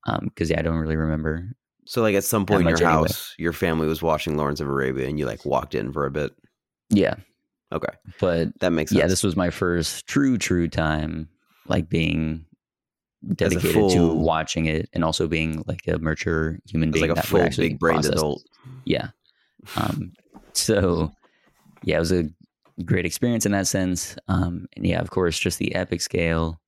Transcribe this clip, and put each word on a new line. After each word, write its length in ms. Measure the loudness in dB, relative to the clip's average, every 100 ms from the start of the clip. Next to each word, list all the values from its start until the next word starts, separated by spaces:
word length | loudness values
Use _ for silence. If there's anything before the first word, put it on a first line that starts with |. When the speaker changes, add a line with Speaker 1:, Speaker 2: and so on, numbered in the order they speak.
| -2
Speaker 1:
Um, 220 | -4 -4 -4
'cause, 140 | -2
yeah, 100 | 0
I 20 |
don't 160 | 0 -2
really 180 | -2 -2
remember 560 | 0 -2 -2 -4 -8 -16 _ _ -8
Speaker 2:
So, 160 | -2
like, 120 | 2 2
at 80 |
some 220 | 2 0 2
Speaker 1:
that 20 |
Speaker 2:
point 140 | 4
in 60 | 4
your 100 | 4
Speaker 1:
much 40 |
anyway. 260 | 4 4 2
Speaker 2:
house, 240 | -2 -10 -4
your 140 | -4
family 340 | 0 0 2 0
was 140 | 0
watching 360 | 0 0 0 -2
Lawrence 220 | -2 -2
of 80 | -2
Arabia 400 | 0 -2 -2 -4
and 100 | -2
you, 80 | -4
like, 180 | -6 -2
walked 280 | -2 -2
in 180 | -6 -4
for 140 | -4 -4
a 60 |
bit? 240 | -4 -6 _ _ _ _ _ _
Speaker 1:
Yeah. 240 | 2 2 0 -12 _ _ _ _
Speaker 2:
Okay. 220 | -6 -6 -10 -20 -2
Speaker 1:
But 300 | 0 2 -2 -2
Speaker 2:
That 120 | 0
makes 200 | 0 2
Speaker 1:
yeah, 100 | 2
Speaker 2:
sense. 80 | 4
Speaker 1:
this 140 | 2
was 120 | 0 0
my 140 | -2
first 560 | 0 0 0 -2 -6 -2
true, 320 | 0 2 2
true 300 | 2 2 2
time, 600 | 0 0 0 -2 -6 -10 _ _ _ -2
like, 240 | -2 0
being 560 | 0 0 0 0 -4 -10 _ _ _ _ _ _ _ -6 0
Speaker 2:
As 140 | 2 2
a 40 |
Speaker 1:
dedicated 300 | 2 4 4
to 180 | 6 4
Speaker 2:
full 160 | 4
Speaker 1:
watching 440 | 2 0 -2 -2 0
it 200 | 0 -2
and 100 | 0
also 240 | 0 2 0
being, 360 | 0 -2 -4 -6
like, 200 | -6 -2
a 100 | -2
mature 600 | -2 -2 -2 0 -2 -4 -4
human 260 | 0 2
Speaker 2:
As, 80 | 2
like, 80 | 0
Speaker 1:
being 20 |
Speaker 2:
a 40 | 0
Speaker 1:
that 100 | 0
Speaker 2:
full 140 | 2
Speaker 1:
would 60 | 2
actually 220 | 2 -2
Speaker 2:
big-brained 360 | 0 0 2 0
Speaker 1:
process 80 |
Speaker 2:
adult. 300 | 0 0 -4 -10 _ -20 -16 -4
Speaker 1:
Yeah. 240 | -4 -4 -12 _ _ _ _ -10 -4
Um, 380 | -2 -2 -8 -14 _ -20 -8
so, 580 | -4 2 4 4 2 0 -6 _ _ _ _ _ -8
yeah, 140 | -2 0
it 20 |
was 120 | 2
a 180 | 2 0 -6 _ _ _ -12 -2
great 200 | 0 0
experience 400 | -2 0 2 2
in 60 |
that 160 | 0 0
sense. 480 | 0 0 -2 -6 -12 -2
Um, 400 | 0 0 -4 -10 -4
and 100 | 0
yeah, 140 | 0
of 80 | -2
course, 280 | 0 0 0
just 200 | -4 -2
the 140 | -4 -2
epic 260 | -4 -4
scale. 600 | -2 0 0 2 -2 -4